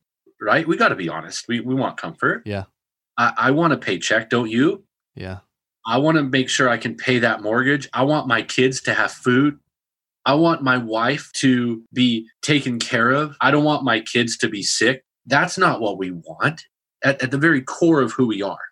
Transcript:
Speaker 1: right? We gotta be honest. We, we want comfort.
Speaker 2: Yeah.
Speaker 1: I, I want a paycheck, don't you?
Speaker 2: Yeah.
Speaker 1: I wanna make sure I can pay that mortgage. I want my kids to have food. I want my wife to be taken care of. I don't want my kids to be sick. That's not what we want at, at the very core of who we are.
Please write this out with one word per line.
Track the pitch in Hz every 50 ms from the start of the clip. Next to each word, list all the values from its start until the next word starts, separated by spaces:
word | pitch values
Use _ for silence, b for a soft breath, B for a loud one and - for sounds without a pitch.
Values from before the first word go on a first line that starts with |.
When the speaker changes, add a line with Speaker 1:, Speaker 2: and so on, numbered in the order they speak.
| _ _ _ _ _ _ _ _
Speaker 1:
right? | 110 104 120 151 165
We | 156 170
gotta | - 233 190 -
be | 98 87 80
honest. | 76 80 78 92 - - - -
We, | 120 117
we | 110 127 131
want | 135 117 90 -
comfort. | - - 85 82 - 123 147 196 233 -
Speaker 2:
Yeah. | 107 101 98 95 - _ _ _ _ _ _ _ _ _ -
Speaker 1:
I, | 120 117 -
I | 110 117 131
want | 139 156 170 160
a | 127
paycheck, | 117 - - 95 82 - - 104 117 117 -
don't | 123 120 117 107
you? | 110 120 143 185 202 - - _ _ _ _ _ _
Speaker 2:
Yeah. | - 95 92 95 95 - _ _ _ _ _ _ _ -
Speaker 1:
I | 113 117 131
wanna | 147 156 160 156
make | 143 131 131 131 127 -
sure | - - 135 123
I | 117 113
can | - 117 113
pay | - - - 127 120
that | 120 117 107 101
mortgage. | 104 107 113 123 127 139 143 143 139 -
I | - 120 135
want | 143 151 151 - -
my | 117 110
kids | - - - 123 127 131 131 -
to | - 120 107
have | 104 104 -
food. | - - - 127 123 131 143 147 147 - _ _ _ _ _ _ _ _ _ _ _ _ _
I | 127 139
want | 151 165 165 160 -
my | 139 131 127 123
wife | 117 110 110 113 117 127 143 143 - - -
to | - 143 131 127 123 120 120 113 113 - _
be | - 127 127 123 117 113 113 - _ _
taken | - - 151 139 135 131 120 113
care | - - 127 117 117 123
of. | 135 143 151 147 143 -
I | 127 135
don't | 147 147 151
want | 151 151 135 135
my | 123 113 107
kids | - - - 120 120 117 - -
to | 123 110
be | 107 101
sick. | 87 - - - 110 123 135 - _ _ _ _ _
That's | 117 135 147 180 175 - 190
not | 185 160 120 101
what | 113 101 95 92
we | 95 90
want | 90 85 - - - 82 110 143 165 - - _ _ _ _ _ _ _ -
at, | 139 135 -
at | 131 123
the | 139 139
very | 151 165 156 131
core | 131 - - - 175 165 160 143
of | 123 113
who | - - 127 113
we | 104 98
are. | 101 95 82 - - -